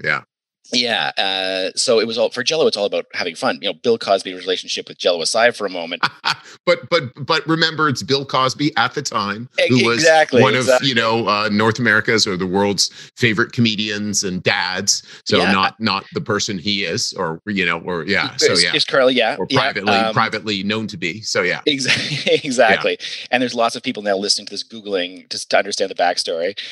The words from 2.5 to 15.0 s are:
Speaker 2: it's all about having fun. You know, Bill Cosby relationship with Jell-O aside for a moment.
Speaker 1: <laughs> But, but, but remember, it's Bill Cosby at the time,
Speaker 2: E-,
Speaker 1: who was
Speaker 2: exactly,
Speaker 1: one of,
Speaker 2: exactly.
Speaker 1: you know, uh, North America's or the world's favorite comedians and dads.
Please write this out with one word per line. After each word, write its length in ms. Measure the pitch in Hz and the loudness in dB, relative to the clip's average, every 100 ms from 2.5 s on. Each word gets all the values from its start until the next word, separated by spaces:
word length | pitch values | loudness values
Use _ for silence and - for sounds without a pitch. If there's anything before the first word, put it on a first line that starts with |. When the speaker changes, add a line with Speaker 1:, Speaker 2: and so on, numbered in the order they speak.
| 160 117 | 2 2
Speaker 2:
it's 80 | 104 | 2
all 100 | 101 | 0
about 200 | 87 - | -2 -4
having 220 | - 92 80 | -6 -6 -4
fun. 220 | 127 85 | -4 -2
You 80 | 98 | -6
know, 40 | |
Bill 240 | 82 120 113 | -2 0 0
Cosby 360 | - 98 92 | 2 0 0
relationship 560 | 90 90 92 - - 90 | -8 -4 -4 -4 -8 -8
with 80 | - | -2
Jell-O 240 | 98 87 | 0 0
aside 340 | 80 113 120 - | 0 2 2 2
for 100 | 101 | -4
a 40 | |
moment. 340 | 90 82 87 | -6 -6 -4
Speaker 1:
<laughs> 80 | - - - - - - - | -4 -4 -6 -6 -10 -6 0
But, 240 | 170 - | 0 0
but, 140 | 170 131 - 131 | -2 -2 -8 -2
but 220 | 160 - | 0 2
remember, 400 | 160 165 156 151 | 0 0 2 0
it's 160 | 127 | 0
Bill 220 | 95 139 135 | -2 -2 0
Cosby 500 | 135 131 - 147 202 | 0 0 0 -2 0
at 180 | 131 | 0
the 80 | 139 | -2
time, 460 | 131 117 101 104 131 - | -4 -4 -4 -6 -6 -2
Speaker 2:
E-, 120 | 175 | 2
Speaker 1:
who 160 | 123 117 | 2 2
was 140 | 117 | 4
Speaker 2:
exactly, 420 | 160 160 151 127 | 6 6 6 4
Speaker 1:
one 120 | 127 | 4
of, 80 | 127 | 4
Speaker 2:
exactly. 280 | 123 127 135 | 4 4 2
Speaker 1:
you 60 | 117 | 2
know, 300 | 113 113 101 | 2 2 2
uh, 220 | 104 107 | 0 2
North 300 | 104 110 110 | 2 2 2
America's 480 | 117 107 113 113 107 | 2 2 4 2 0
or 80 | 92 | 0
the 100 | 92 | 0
world's 440 | 95 101 98 - - - - | 2 2 2 -2 -4 -20 -2
favorite 380 | 120 107 113 | 0 2 0
comedians 680 | - 117 107 107 104 104 95 101 | 0 0 0 -2 -4 -4 -2 -2
and 180 | 90 | -2
dads. 600 | 110 101 92 92 101 - | -2 0 -2 -2 -2 -2